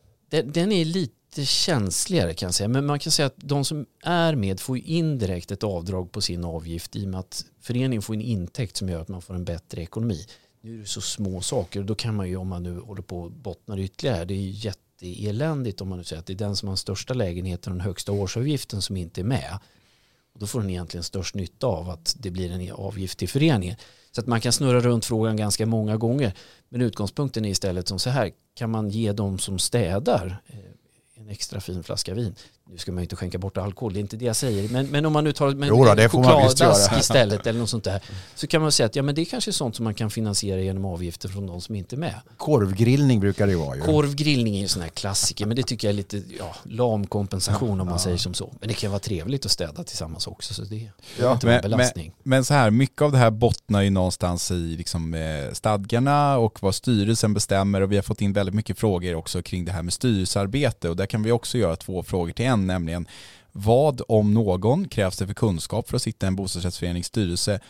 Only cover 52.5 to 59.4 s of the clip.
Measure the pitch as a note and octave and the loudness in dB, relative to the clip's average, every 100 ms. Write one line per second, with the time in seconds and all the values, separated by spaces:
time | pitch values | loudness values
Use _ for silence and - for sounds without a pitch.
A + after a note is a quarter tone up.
52.5 | C#3+ A2+ A2+ C3+ - D3 C3 A2+ A2 A#2 | 4 6 6 4 2 4 6 6 6 2
53.5 | G2+ - G2+ G2 F#2+ F#2 - F2+ F2 - | 2 2 4 4 4 2 0 -2 -2 -2
54.5 | F2+ E2 D#2+ E2+ E2+ D#2+ D#2+ D#2+ D2+ C2 | -2 -2 -6 -6 -4 -4 -4 -4 -4 -6
55.5 | - A2 G#2 F#2+ A#2 C#3 D3 C#3+ C3+ A2+ | -2 0 0 0 2 4 4 4 4 2
56.5 | - G2 - - A2 G2+ A2+ G#2+ G#2 - | 0 0 0 2 4 4 2 2 2 2
57.5 | G2 G2 G2 G2 G2+ - G#2 G2+ G2 F#2+ | 2 4 2 4 2 0 0 0 0 0
58.5 | G#2 - G2 A2 F2+ F2+ E2 - F2+ | 0 0 0 0 2 0 -4 -4 -6